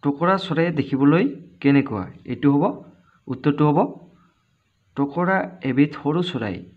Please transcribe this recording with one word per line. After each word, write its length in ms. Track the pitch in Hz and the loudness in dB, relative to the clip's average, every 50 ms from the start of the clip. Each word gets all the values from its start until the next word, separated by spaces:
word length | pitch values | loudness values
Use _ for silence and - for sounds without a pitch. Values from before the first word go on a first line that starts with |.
| - | -2
টকৰা 320 | 147 143 143 165 180 190 190 185 | -2 -2 0 0 0 0 0 -2
চৰাই 260 | - 156 151 165 175 165 151 | -4 0 0 0 0 0 -2
দেখিবলৈ 460 | 131 - 143 131 139 143 156 170 220 285 - - - - - _ - | -4 -2 0 2 4 4 6 4 2 0 -2 -6 -16 -20 -20 _ 2
কেনেকুৱা? 400 | 143 139 143 131 - 110 104 92 - - - - - 123 | 4 4 4 2 0 -4 -6 -8 -8 -12 -18 -10 -10 -8
এইটো 160 | 117 - 143 143 | 0 2 2 4
হ'ব, 120 | 143 165 220 285 - - - - _ _ _ _ _ _ - | 4 2 0 -2 -4 -14 -20 -20 _ _ _ _ _ _ -12
উত্তৰটো 360 | 123 123 - 147 143 147 151 151 | -12 -2 0 -2 2 2 2 2
হ'ব 100 | 147 160 220 285 - - - - _ _ _ _ _ _ _ _ _ _ _ _ _ _ _ _ _ | 4 2 0 -2 -4 -12 -20 -20 _ _ _ _ _ _ _ _ _ _ _ _ _ _ _ _ _
টকৰা 420 | - 139 143 143 170 180 180 190 190 180 175 - - - 135 | -4 -4 -2 -2 -2 0 0 0 0 -2 -4 -10 -8 -6 -4
এবিধ 200 | 127 123 143 156 156 - - | 2 2 2 2 0 -6 -4
সৰু 180 | 143 151 175 180 - | -4 -2 -2 -4 -4
চৰাই। 240 | - 123 110 104 87 - - - - | -4 -6 -6 -6 -8 -8 -12 -18 -20